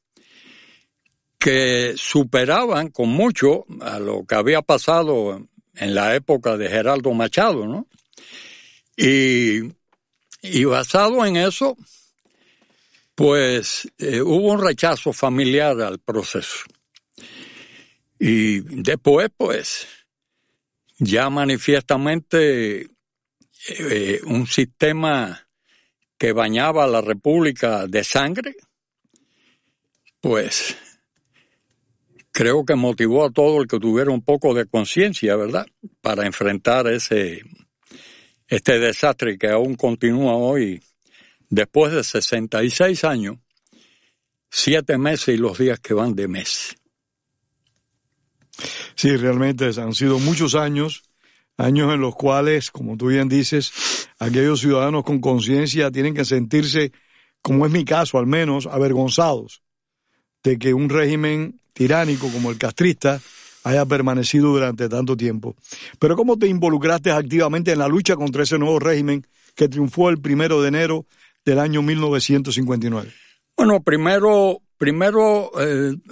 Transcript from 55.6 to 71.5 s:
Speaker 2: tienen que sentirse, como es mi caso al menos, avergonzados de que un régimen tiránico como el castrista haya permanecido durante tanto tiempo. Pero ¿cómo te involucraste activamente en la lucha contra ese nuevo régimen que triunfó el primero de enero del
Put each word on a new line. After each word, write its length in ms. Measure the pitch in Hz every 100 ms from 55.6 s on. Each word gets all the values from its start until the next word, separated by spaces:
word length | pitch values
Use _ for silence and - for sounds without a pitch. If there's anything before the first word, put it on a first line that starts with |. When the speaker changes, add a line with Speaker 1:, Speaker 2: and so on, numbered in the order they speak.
| 147 131 139
Speaker 2:
tienen 240 | 131 143 147
que 100 | 131
sentirse, 640 | 131 113 151 147 151 139 - _ _ _ _
como 240 | - 135 151
es 40 |
mi 140 | 170 139
caso 320 | 160 - 131
al 80 | 123
menos, 400 | 160 160 139 -
avergonzados 960 | 135 139 131 131 143 165 123 110 - _ _ _ _ _ _ _ _
de 160 | 135 120
que 160 | 131
un 160 | 131 143
régimen 680 | 151 147 151 151 151 156 - _
tiránico 560 | - 127 160 160 139 131
como 200 | 120 120
el 80 | 113
castrista 600 | 120 - 175 151 139 139 - - - -
haya 200 | 127 139 135
permanecido 640 | 139 131 127 117 147 147
durante 380 | 139 127 113 117
tanto 300 | 120 127 123
tiempo. 380 | 120 110 113 - - - - -
Pero 180 | 156 170
¿cómo 220 | 240 226
te 80 | 202
involucraste 640 | 180 170 151 160 170 170
activamente 640 | 151 143 165 156 160 170
en 80 | 151
la 80 | 139
lucha 280 | 175 190 165
contra 280 | 147 131
ese 160 | 143 156
nuevo 180 | 147 156
régimen 480 | 156 147 143 143 - _ _ -
que 120 | 151
triunfó 440 | 139 139 - 175
el 100 | 165
primero 400 | 139 143 160 151
de 60 | 143
enero 400 | 151 165 160 - _ _ _
del 140 | -